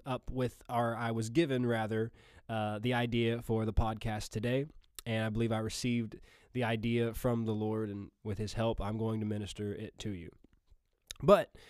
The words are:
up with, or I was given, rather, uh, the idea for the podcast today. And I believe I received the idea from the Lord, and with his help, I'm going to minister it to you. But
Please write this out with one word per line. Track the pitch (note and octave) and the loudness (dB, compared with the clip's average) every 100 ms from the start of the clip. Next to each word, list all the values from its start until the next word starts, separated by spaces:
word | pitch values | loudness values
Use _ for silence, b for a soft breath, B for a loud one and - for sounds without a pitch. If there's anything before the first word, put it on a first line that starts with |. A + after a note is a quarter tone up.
| C#3 | -2
up | B2+ - | -6 -4
with, | B2+ B2 - - | -2 -2 -4 -4
or | A#2+ A#2 A2+ | 0 0 0
I | A#2 | -2
was | A2+ A2 | -2 0
given, | A#2+ E3 B2+ B2 | 2 2 2 2
rather, | A2+ G#2+ A2 A2+ b b b - | 2 0 0 -2 b b b -6
uh, | A2+ G#2+ G#2+ | -4 -2 -2
the | B2 A#2+ | 0 0
idea | A#2+ A#2 A#2 A#2 | 0 2 2 0
for | - A2+ - | 0 0 2
the | |
podcast | - A2+ A2 A#2 G#2+ - | 2 2 -2 -6 -6 -6
today. | A2 A#2 C3 D#3 - - - - | -4 -2 -2 -2 -10 -20 -14 -4
And | A2+ | -2
I | A2 | 0
believe | G#2+ A#2 | 0 0
I | A2 | 0
received | A2 - B2+ A#2+ A2 - b b b | -2 -2 0 0 -2 -8 b b b
the | B2+ A2+ | -2 0
idea | A2+ A#2 A#2 A#2 | 0 2 2 2
from | A2+ B2+ A#2 A2 | 0 0 2 0
the | |
Lord, | G#2+ G#2+ A2 G#2+ | 0 0 0 -2
and | G2+ G2 - A2 | -6 -10 -10 -6
with | G2 | -4
his | G#2 | -4
help, | - A2+ A2+ | 0 0 0
I'm | G2+ A2 | -2 -2
going | A2+ A2 | 0 0
to | G#2+ | -2
minister | G#2 G2 - G#2 | -2 -6 -6 -6
it | - A2 - | -6 -10 -10
to | A2 | -8
you. | F#2 D#2+ - - _ _ - _ _ _ - | -8 -10 -16 -20 _ _ -20 _ _ _ 0
But | C#3+ G3 - - | 8 8 8 -8